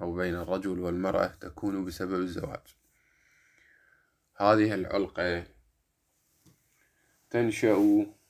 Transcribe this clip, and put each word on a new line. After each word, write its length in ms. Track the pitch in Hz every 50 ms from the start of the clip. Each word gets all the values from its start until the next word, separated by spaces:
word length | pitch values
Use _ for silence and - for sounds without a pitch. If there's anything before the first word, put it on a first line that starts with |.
أو 120 | 92 87 85
بين 220 | 90 90 90 85
الرجل 440 | 85 82 85 92 95 98 98 92 90
والمرأة 480 | 90 87 87 87 95 95 - 92 92 92
تكون 580 | - - - 90 - - - 101 98 95 95
بسبب 280 | 90 85 - 95 90 95
الزواج. 640 | 92 90 90 85 - 85 85 - - - _ - _ _ _ _ _ _ _ _ _ _ _ _ _ _ _ _ _ _ _ _ _ _ _ _ _ _ _ _ _ _ _ _ -
هذه 360 | 101 104 110 107 107 107 104
العلقة 720 | 95 90 87 - 101 95 87 - - 87 90 87 85 85 - _ _ _ _ _ _ _ _ _ _ _ _ _ _ _ _ _ _ _ _ _ _ _ _ _ _ _ _ _ _ _ _ _ _ _ _
تنشأ 760 | - 120 120 113 107 - - 110 104 95 101 104 104 104 104 - - _ _ _